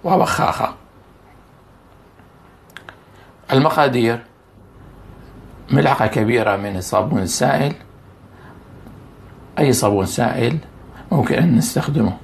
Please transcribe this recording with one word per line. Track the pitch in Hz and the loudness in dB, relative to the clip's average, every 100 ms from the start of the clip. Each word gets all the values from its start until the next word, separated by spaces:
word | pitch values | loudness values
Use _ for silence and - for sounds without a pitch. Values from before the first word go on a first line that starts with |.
وبخاخة. | 170 185 - - - - - - - - - - - - - - - - - - - - - - - - - - - - - - - - - | 2 2 2 0 -2 -2 -6 -6 -20 -20 -20 -20 -20 -20 -20 -20 -20 -20 -20 -20 -20 -20 -20 -20 -20 -20 -20 -20 -20 -20 -20 -20 -20 -20 -2
المقادير: | 131 151 - 143 127 117 117 - _ _ - - - - - - - - - - - - | 0 2 2 2 2 0 -2 -8 _ _ -20 -20 -20 -20 -20 -20 -20 -20 -20 -20 -20 0
ملعقة | 139 139 135 110 | 2 2 2 0
كبيرة | 123 107 120 107 98 | 0 0 2 0 -2
من | 101 95 | -4 -6
الصابون | 90 101 98 110 | -2 -2 0 -2
السائل، | 87 - 127 139 139 160 - - - - - - - - - - - - - - - - - - | -2 -2 0 0 -2 -6 -16 -20 -20 -20 -20 -20 -20 -20 -20 -20 -20 -20 -20 -20 -20 -20 -12 0
أي | 143 | 2
صابون | 120 104 101 92 | 2 2 0 -2
سائل | - 117 - 120 156 - - - - - | -2 -2 0 -2 -2 -8 -20 -20 -20 -2
ممكن | 156 - - | -2 0 2
أن | 170 120 | 4 2
نستخدمه | - - 139 147 104 - | 2 -2 -2 0 -2 -4